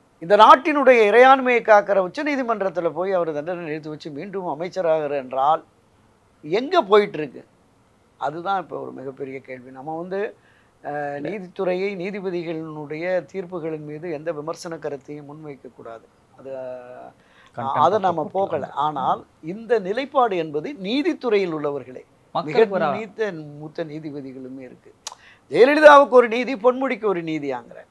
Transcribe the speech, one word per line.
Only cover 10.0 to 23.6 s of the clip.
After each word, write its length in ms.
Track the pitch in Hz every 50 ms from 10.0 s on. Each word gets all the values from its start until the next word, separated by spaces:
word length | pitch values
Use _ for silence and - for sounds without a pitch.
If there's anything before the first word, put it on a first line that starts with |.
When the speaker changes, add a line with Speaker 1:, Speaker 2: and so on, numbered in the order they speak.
| 175 185 190 196 208 - - _ _ _ _ _ _ _ _ _ -
Speaker 1:
அஹ், 320 | 143 147 147 147 143 143
Speaker 2:
இல்ல. 140 | 143 143 160
Speaker 1:
நீதித்துறையை, 640 | 202 214 180 175 - - 190 180 180 180 196 202 202
நீதிபதிகளினுடைய 1300 | 180 175 208 190 208 180 190 175 175 160 165 165 160 160 160 156 151 151 143 156 156 170 185 185 175 - - -
தீர்ப்புகளின் 520 | 190 180 175 185 170 151 160 156 151 151
மீது 260 | 147 151 151 170 180
எந்த 200 | 151 143 156 170
விமர்சன 460 | 160 147 147 160 170 - - 175 165
கருத்தையும் 480 | 156 143 147 143 135 - - 147 147 143
முன்வைக்க 440 | 139 147 156 156 151 139 123 - 123 _
கூடாது. 300 | - 120 117 113 110 _ _ _ _ _ _ _ -
அது, 100 | 127 135
அஹ், 600 | 135 131 131 127 127 123 123 123 123 123 123 123 - _ _ _ _ _ _ _
Speaker 2:
கண்டனம் 300 | - 123 131 135 147 147
Speaker 1:
அதை 180 | 151 175 208 214
நாம 240 | 190 180 170 160 147
Speaker 2:
போட்டுக்கலாம். 80 | -
Speaker 1:
போகல. 380 | - 190 196 - 170 143 127 -
ஆனால் 560 | - 143 147 151 151 135 127 151 190 233 - _ _ _ -
இந்த 360 | 160 190 226 226 208 240 220
நிலைப்பாடு 580 | 180 180 220 254 277 - - 277 247 226 190
என்பது 360 | 170 160 160 143 151 - 277 294 190 185
நீதித்துறையில் 680 | 196 247 294 294 359 285 - - 240 208 202 190 175 156
உள்ளவர்களே, 500 | 151 147 147 143 135 123 127 127 - -
மிக 280 | _ _ _ _ _ -
Speaker 2:
மக்களுக்கு 420 | 165 170 151 151 202 226 196 196
ஒரு 100 | 180 160
Speaker 1:
நீத்த, 460 | 147 135 - 226 196 202 220 220 202 175 156 151 147 147
மூத்த 240 | 147